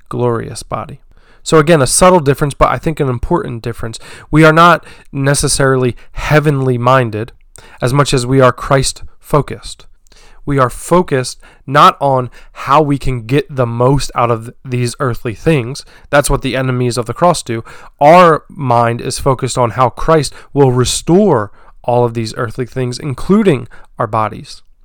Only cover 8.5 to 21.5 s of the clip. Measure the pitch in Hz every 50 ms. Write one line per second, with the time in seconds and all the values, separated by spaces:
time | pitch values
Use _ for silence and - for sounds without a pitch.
8.5 | - - - - 139 135 127 - - - - - - - - - - 147 131 -
9.5 | - - - - - - - - - _ _ - - _ - - - - - -
10.5 | 143 139 131 120 - - - - 170 180 180 - 147 131 127 - - - - -
11.5 | - _ _ - 131 147 165 185 - - 139 139 135 127 127 120 - - - -
12.5 | - - - - 135 151 160 143 143 135 - 135 127 120 110 110 135 139 - -
13.5 | 147 131 123 117 117 117 123 131 143 135 - - - 135 120 117 120 110 113 120
14.5 | - - - 135 123 123 123 120 - - 147 127 117 - - 127 104 - - 160
15.5 | 165 135 113 120 143 - - - - - - - - 147 143 - 139 135 - 135
16.5 | 107 131 131 131 127 123 123 123 117 127 113 120 117 - 170 175 165 - - -
17.5 | 113 113 - - - - - - - _ 143 147 170 180 180 165 151 - - -
18.5 | - - 143 127 120 120 117 117 117 117 - 123 - - - 143 127 120 - 127
19.5 | - 135 123 113 - 127 131 117 - - - - 160 160 135 - - - - -
20.5 | - 139 143 131 123 127 123 - - - - - 165 190 214 196 151 113 104 101